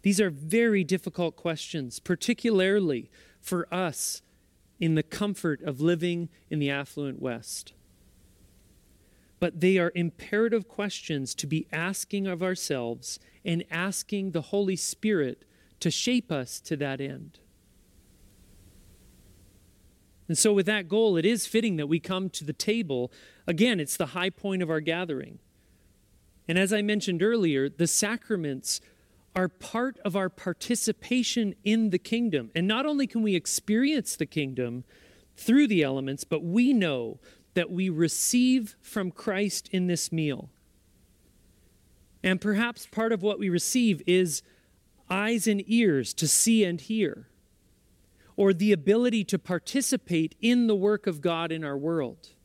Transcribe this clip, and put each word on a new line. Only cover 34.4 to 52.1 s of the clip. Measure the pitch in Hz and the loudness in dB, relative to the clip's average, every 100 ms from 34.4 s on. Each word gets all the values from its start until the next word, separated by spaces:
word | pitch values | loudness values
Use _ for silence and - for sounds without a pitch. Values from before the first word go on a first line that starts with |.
| 139 127 120 123 - - - - _ | -4 -4 -4 -6 -12 -20 -20 -20 _
through | - - 262 285 | -6 4 4 6
the | 190 | 4
elements, | 139 135 135 143 | 2 0 -4 -6
but | - 156 | -4 -4
we | 165 202 254 | 0 2 4
know | 247 175 131 113 - - - _ | 4 2 0 -4 -10 -18 -20 _
that | 180 165 | -2 0
we | 180 190 | 0 0
receive | 160 165 - - 247 254 262 214 - | 2 0 2 0 4 4 2 0 -12
from | - 214 185 | -8 -4 -4
Christ | - - 190 202 - - | -4 -4 0 0 -2 -4
in | 185 180 | 0 0
this | 170 - | 0 -2
meal. | 160 151 131 - _ _ _ _ _ _ _ _ _ _ _ _ _ _ _ _ _ | -2 -2 -4 -10 _ _ _ _ _ _ _ _ _ _ _ _ _ _ _ _ _
And | 185 185 | 0 0
perhaps | 208 202 233 - | 0 0 0 -4
part | - - 226 | -10 -2 0
of | 220 | 2
what | 202 185 | 0 0
we | 196 | 0
receive | 175 - 254 233 165 | 0 0 2 4 2
is | - 180 185 143 _ _ _ _ _ _ _ | 2 4 4 -2 _ _ _ _ _ _ _
eyes | 185 214 233 220 | -2 0 0 2
and | 202 190 | 0 2
ears | 233 214 139 113 | 4 6 4 0
to | - 151 | -2 2
see | - 226 226 | 4 6 4
and | 185 170 | 4 0
hear, | - 220 185 - - _ _ _ _ _ _ _ _ _ _ | -4 -2 -2 -2 -18 _ _ _ _ _ _ _ _ _ _
or | - 196 | 2 4
the | 175 208 | 4 4
ability | 185 139 220 247 226 | 4 4 4 4 0
to | 190 190 | 0 -4
participate | - 175 - 277 262 247 - 170 160 - | -2 -6 -2 -2 0 -2 0 -2 -2 0
in | 233 247 233 | 2 4 4
the | |
work | 202 202 208 196 | 2 2 2 -2
of | 156 | -2
God | 170 165 170 | -2 -2 -2
in | 160 | -4
our | 151 139 | -4 -4
world. | 156 165 127 | -2 -2 -2